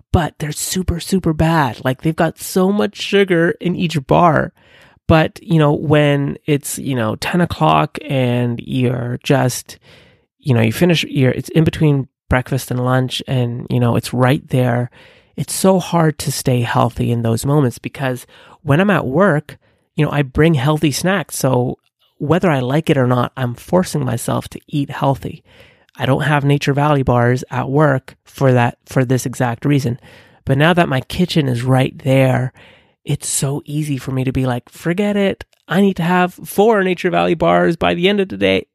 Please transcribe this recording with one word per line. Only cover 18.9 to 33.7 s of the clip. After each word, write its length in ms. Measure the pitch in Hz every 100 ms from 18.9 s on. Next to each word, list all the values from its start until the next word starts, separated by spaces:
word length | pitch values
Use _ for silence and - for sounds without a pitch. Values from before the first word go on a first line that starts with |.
at 160 | 175 -
work, 500 | 151 202 151 - - _ _ _ -
you 100 | 147
know, 60 |
I 100 | 143
bring 320 | 135 - 160
healthy 380 | 151 139 151 160
snacks. 460 | - 180 190 139 -
So 420 | 135 127 127 - _ _ _ _
whether 320 | 151 170 190
I 80 | 139
like 300 | 123 147 165
it 80 | 139
or 100 | 123
not, 240 | 123 123 -
I'm 200 | 123 117
forcing 500 | - 180 185 151 123
myself 420 | 117 - 123 -
to 100 | - -
eat 240 | 147 139
healthy. 520 | - 139 131 - 156 _ - - _ _ -
I 100 | 123
don't 160 | 147
have 240 | 143 147 143
Nature 280 | 143 147
Valley 280 | 139 151 143
bars 420 | 131 120 120 127 -
at 200 | 127 131
work 460 | 139 151 131 - - _
for 280 | - 135
that, 240 | 123 120 - -
for 180 | 135
this 220 | 123 131 131
exact 400 | - 123 117 143
reason. 340 | 143 147 127 - - - _ -
But 120 | 135
now 160 | 160
that 160 | 175 170
my 120 | 131
kitchen 460 | - - 180 165 139
is 160 | 120
right 340 | 127 131 131 -
there, 560 | 139 135 131 127 127 - - _ _ _ -
it's 220 | 143 -
so 340 | - 139 143
easy 320 | -